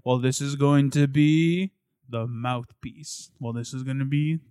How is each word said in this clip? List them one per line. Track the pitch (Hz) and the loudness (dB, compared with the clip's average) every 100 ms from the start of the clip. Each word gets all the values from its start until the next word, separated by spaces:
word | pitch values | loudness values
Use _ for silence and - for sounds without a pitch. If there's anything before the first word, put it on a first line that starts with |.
"Well, | 127 127 | 0 2
this | 127 - | 2 -2
is | 139 143 | -4 0
going | 143 143 139 | 4 4 4
to | 147 139 | 2 2
be | 147 151 160 165 175 190 _ _ _ 131 | 4 4 4 2 0 -4 _ _ _ -10
the | 117 113 | -8 -6
mouthpiece. | 117 123 123 120 _ 135 156 156 - - - | -6 -6 -6 -8 _ -18 -18 -18 -18 -18 -12
Well, | 117 | -8
this | 117 120 | -8 -8
is | 131 | -10
gonna | 131 135 135 | -6 -6 -2
be | 147 151 160 _ | -2 -2 -4 _